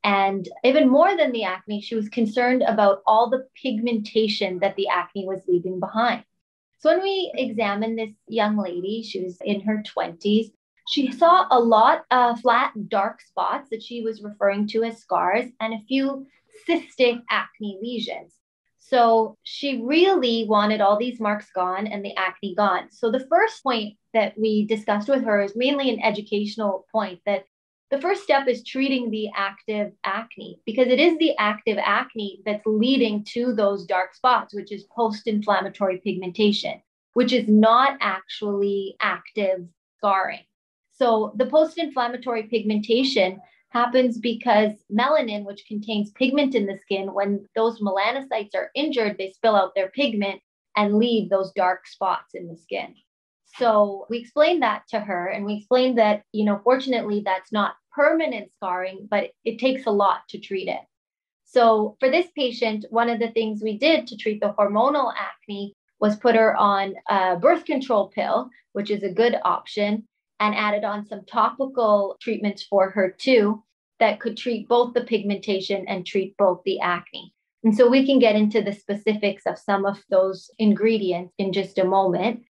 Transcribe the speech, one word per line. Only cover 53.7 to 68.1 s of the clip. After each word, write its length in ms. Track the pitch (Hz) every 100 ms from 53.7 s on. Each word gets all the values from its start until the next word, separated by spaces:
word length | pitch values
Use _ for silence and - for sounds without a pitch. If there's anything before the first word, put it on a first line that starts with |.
| 214 208 196 -
we 100 | 240
explained 440 | 240 - 311 349
that 220 | 240 208 _
to 100 | 220
her, 260 | 202 180 180
and 180 | 196
we 120 | 202 214
explained 420 | - 254 254 233
that, 240 | 214 208 _
you 140 | 208 214
know, 140 | 196
fortunately, 580 | 240 262 269 240 208 208
that's 300 | 202 185 _
not 220 | 214 202 - _
permanent 640 | - 294 320 302 226 202
scarring, 540 | _ 190 180 185 190 208
but 220 | 208 - _
it 140 | - 220
takes 260 | 262 262
a 60 | 233
lot 300 | 208 196 - -
to 80 | -
treat 300 | - 196 185
it. 120 | 151 - _ _ _ _ _
So 520 | _ 254 233 220 214 -
for 80 | 262
this 200 | 311 349
patient, 520 | - 254 233 226 214 208
one 220 | 220 233
of 80 | 226
the 140 | 226
things 280 | 226 220 214
we 140 | 214 208
did 300 | 285 320 240
to 100 | 220
treat 240 | 220 214
the 140 | 208 208
hormonal 540 | 202 208 254 294 247
acne 600 | - 190 - - 202 202 _ _ _
was 160 | 208 208
put 200 | 247 226
her 200 | 220 -
on 380 | 208 196 196 190 -
a 260 | 196 185 175
birth 300 | 247 339 -
control 420 | 277 - 220
pill, 400 | 196